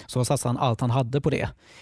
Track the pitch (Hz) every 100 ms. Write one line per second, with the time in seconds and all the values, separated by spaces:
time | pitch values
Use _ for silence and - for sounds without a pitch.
0 | - 127 123 135 120 123 139 113 123 127
1 | 120 143 - 139 - - - -